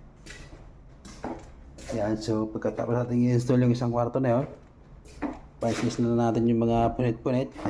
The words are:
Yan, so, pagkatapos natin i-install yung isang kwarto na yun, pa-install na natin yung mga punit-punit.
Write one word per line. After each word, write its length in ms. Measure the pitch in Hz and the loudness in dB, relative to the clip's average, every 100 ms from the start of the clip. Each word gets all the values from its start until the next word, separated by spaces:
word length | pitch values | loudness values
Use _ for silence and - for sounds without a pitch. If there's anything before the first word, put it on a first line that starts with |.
| - - - - - - - - - - - - - - - - - - - | -20 -20 -20 -18 -18 -20 -20 -20 -20 -20 -20 -14 -12 -12 -14 -20 -20 -18 -8
Yan, 240 | 117 104 110 | -4 -2 -2
so, 320 | 113 110 110 | 0 0 0
pagkatapos 560 | 113 107 - - 117 123 | -2 -4 -4 -2 0 0
natin 160 | 120 | 2
i-install 400 | 120 120 120 127 | 4 2 4 4
yung 160 | 123 120 | 4 4
isang 160 | 123 | 2
kwarto 240 | 120 120 131 | 0 0 0
na 240 | 131 120 | 2 2
yun, 40 | 147 - - - - - - - - - - - | 0 -8 -20 -20 -20 -20 -20 -10 -10 -10 -16 -4
pa-install 560 | 117 110 120 - 120 117 | -2 0 -2 0 2 2
na 160 | 117 | 2
natin 160 | 117 117 | 2 2
yung 160 | 117 117 | 4 4
mga 320 | 117 117 117 | 4 2 2
punit-punit. 560 | 123 117 139 127 135 - | 0 0 0 0 -2 -6